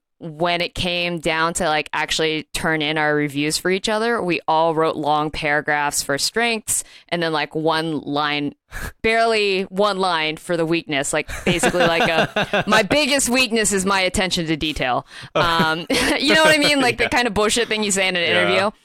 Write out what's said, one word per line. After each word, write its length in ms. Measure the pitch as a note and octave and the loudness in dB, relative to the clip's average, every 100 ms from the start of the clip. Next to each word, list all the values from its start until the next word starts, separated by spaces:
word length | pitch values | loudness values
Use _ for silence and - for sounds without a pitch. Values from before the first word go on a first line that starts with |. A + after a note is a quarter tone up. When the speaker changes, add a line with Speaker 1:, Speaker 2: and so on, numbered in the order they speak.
| _ _ | _ _
Speaker 1:
when 400 | E3+ D3+ F3 F3 | -14 -2 0 0
it 140 | E3+ | -2
came 440 | - F3+ F3 F3 E3+ | -4 -2 -2 -2 -2
down 340 | E3 D#3+ E3 | -2 0 0
to, 100 | F3 E3+ | 0 0
like, 200 | D3+ - | 0 -2
actually 520 | D3+ D#3 - D#3+ D#3 - | -4 -2 0 0 -2 -6
turn 300 | - F3 D#3 | -4 0 0
in 160 | D3 D#3 | 0 0
our 160 | D3+ | 2
reviews 420 | D3 D3 C#3 D3+ D3+ | 2 0 0 -2 -2
for 120 | F3+ | -2
each 180 | F#3+ - | -2 0
other, 320 | G#3+ A#3 A#3 | 0 0 0
we 200 | F3+ E3+ - | -2 -2 0
all 260 | D#3+ E3 | 2 2
wrote 220 | D#3 D#3+ - | 2 0 0
long 340 | D3 D3+ D#3 | 0 0 0
paragraphs 720 | - D3+ D3 D3 D3 C#3+ - | -2 0 0 0 0 0 -2
for 160 | - C#3 | -2 -2
strengths 640 | - A3+ A#3 A3 - - - - _ | -2 -2 -2 -2 -4 -6 -6 -14 _
and 140 | F3 | -2
then, 100 | E3 | 0
like, 220 | D#3 D3 | -2 -2
one 460 | D#3+ D#3+ D#3+ E3 D3 | -2 0 0 -2 -4
line, 520 | - C#3+ D3 D3 C#3+ - _ - | -4 -2 0 -2 -4 -8 _ -12
<laughs> 240 | - - | -12 -4
barely 600 | A3+ A3+ A3+ A3 G3+ F#3+ | 0 2 2 2 2 0
one 360 | G3 F#3 G#3 F#3+ | -2 0 0 2
line 360 | F#3 D#3+ D#3 D#3 | 0 0 -2 -4
for 200 | - E3+ | -4 -2
the 100 | D#3+ | 0
weakness. 460 | E3+ - C#3 D3 | -2 0 -2 0
Like, 180 | D#3 - - | -2 -4 -4
basically, 420 | F#3 F3 A#3+ F3 E3+ | -2 0 2 2 2
like, 220 | E3 E3+ | 2 2
a, 540 | E3 - G#3+ F#3+ G3+ | 2 0 -2 -2 -2
Speaker 2:
<laughs> 20 | G3 | 2
Speaker 1:
"My 160 | G#3+ | 2
biggest 460 | G3 D4 C#4 C#4 A#3+ | 2 2 2 0 2
weakness 440 | C4 B3 A3+ G#3 | 0 2 0 0
is 140 | G3+ F#3+ | 0 0
my 140 | G3 | 0
attention 460 | F#3 G#3 F#3 F3+ D#3+ | 0 0 -2 -2 -2
to 100 | D#3 | -2
detail." 500 | D#3 - B2+ B2 - | -4 -2 -2 -2 -4
Speaker 2:
<laughs> 40 | - - E3 | -14 -4 0
Speaker 1:
Um, 500 | E3+ E3 D#3+ D#3+ D#3+ | 2 2 2 0 -2
<laughs> 320 | - - D4 | 0 0 0
you 160 | C#4 | 2
know 80 | D#4 | 4
what 100 | D#4 | 6
I 40 | D#4 | 4
mean? 220 | C#4+ C#4+ | 4 2
Like, 180 | B3 - | 2 0
Speaker 2:
Yeah. 80 | A#3 | 0
Speaker 1:
the 80 | |
kind 140 | B3 A#3+ | 0 0
of 60 | |
bullshit 340 | G3 G#3 A#3+ A3 | 0 0 0 0
thing 160 | G#3+ | -2
you 80 | G#3 | -2
say 160 | F#3+ F#3 | 0 0
in 80 | F3+ | 0
an 60 | |
Speaker 2:
Yeah. 200 | E3 F3 | 0 2
Speaker 1:
interview, 280 | - F#3+ G3+ - | 2 2 0 -4